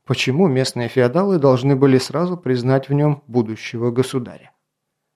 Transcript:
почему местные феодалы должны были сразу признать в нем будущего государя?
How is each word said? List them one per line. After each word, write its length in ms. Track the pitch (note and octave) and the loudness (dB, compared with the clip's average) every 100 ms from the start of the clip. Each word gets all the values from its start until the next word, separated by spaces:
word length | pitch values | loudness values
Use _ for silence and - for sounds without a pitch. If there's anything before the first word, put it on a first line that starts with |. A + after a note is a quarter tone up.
| - | -6
почему 420 | C3 - C3+ F#3+ | -4 -2 2 2
местные 400 | C3 C3 B2 A#2 | 2 -2 -4 -4
феодалы 520 | C3+ A#2+ D#3 G3+ F3+ | 2 2 2 0 2
должны 360 | C3+ B2+ C3+ C3+ | 4 4 2 2
были 220 | C#3 C3 | 4 4
сразу 400 | - C#3+ F3+ F3+ | 2 -4 -4 -4
признать 520 | C3 B2 B2 C3+ C#3 | -4 -2 0 0 0
в 40 | |
нем 300 | C#3+ D3+ C#3+ - | 0 0 -2 -2
будущего 640 | A#2+ A2 G#2+ - A#2 A#2+ | -2 -2 -4 -10 -4 -2
государя? 600 | A#2+ B2+ C3+ G#2+ D#2 _ _ _ _ _ _ _ | -2 -2 -4 -8 -14 _ _ _ _ _ _ _